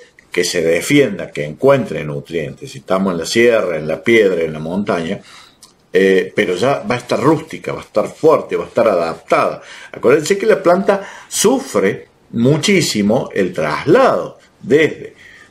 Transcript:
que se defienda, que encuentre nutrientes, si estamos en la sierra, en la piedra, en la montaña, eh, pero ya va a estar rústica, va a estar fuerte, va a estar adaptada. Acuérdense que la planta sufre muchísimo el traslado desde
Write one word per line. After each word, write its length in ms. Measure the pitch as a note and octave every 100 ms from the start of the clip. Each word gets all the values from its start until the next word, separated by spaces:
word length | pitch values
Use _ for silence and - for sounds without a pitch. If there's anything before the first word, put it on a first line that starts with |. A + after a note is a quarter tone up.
| - _ _
que 120 | F2
se 180 | F2 F2+
defienda, 680 | E2 E2+ - C#3+ B2 F#2 D#2
que 140 | -
encuentre 600 | D2+ D2+ C3+ C#3 G2+ D#2
nutrientes, 680 | D2+ C#2+ - E2 C#2+ C#2 C#2
si 80 | C2+
estamos 340 | - F#2+ G2
en 60 | E2+
la 80 | D#2+
sierra, 520 | A2+ A#2+ A2+ F2+ D#2+
en 100 | D#2
la 140 | D#2+
piedra, 400 | - A#2 G2+ F2
en 100 | D#2+
la 60 | D#2
montaña, 600 | D#2+ F#2 G2+ F2+ E2 G2 - - - _ - _ _
eh, 380 | F#2 F#2+ F#2+ F2+ -
pero 180 | G2 F2+
ya 240 | B2 C3+
va 140 | G#2 B2
a 20 |
estar 200 | - A2
rústica, 540 | B2 D#3 - F2 -
va 80 | D2
a 40 |
estar 220 | - G#2+ G2
fuerte, 480 | - D#3 C#3+ -
va 100 | F2
a 40 | -
estar 180 | - A2+
adaptada. 760 | F2+ E2 - - D#3 G#2 D2 - - -
Acuérdense 440 | - - D3+ D3 G3
que 80 |
la 180 | A3 F#3+
planta 460 | E3+ F3+ G3 F#3+ - - -
sufre 800 | - G3+ C4 - G2+ F#2+ B2+ - _ _
muchísimo 960 | A#2 A#2+ D#3 E3+ F#3+ C#3+ G#2+ G2+ B2 -
el 200 | - F2+
traslado 840 | F2+ D#2 D2+ A#2 A3 B3 G#2 D#2+ - _ _
desde 560 | - C#3+ D#3 - - - - - -